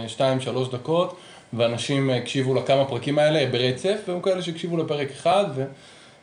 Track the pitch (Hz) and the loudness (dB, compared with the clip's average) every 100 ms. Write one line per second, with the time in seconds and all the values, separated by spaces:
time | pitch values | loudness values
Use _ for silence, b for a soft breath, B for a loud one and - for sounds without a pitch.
0 | 113 - 135 131 127 123 127 120 - 170 | -6 0 2 2 -2 -2 -2 -4 -2 0
1 | 180 - B B B 117 117 117 - 139 | -2 -6 B B B 0 0 0 -2 0
2 | 135 127 123 139 131 123 - 139 135 120 | 2 0 -2 -2 2 2 4 2 2 -2
3 | 143 151 151 156 123 120 127 127 185 214 | -2 2 4 4 2 2 0 0 0 -2
4 | - 175 190 185 170 160 175 165 151 147 | -2 -2 0 0 -2 -6 -4 -2 -2 -2
5 | 139 - 170 196 185 131 135 135 B B | -4 -2 2 2 2 -2 -6 -8 B B
6 | B B | B B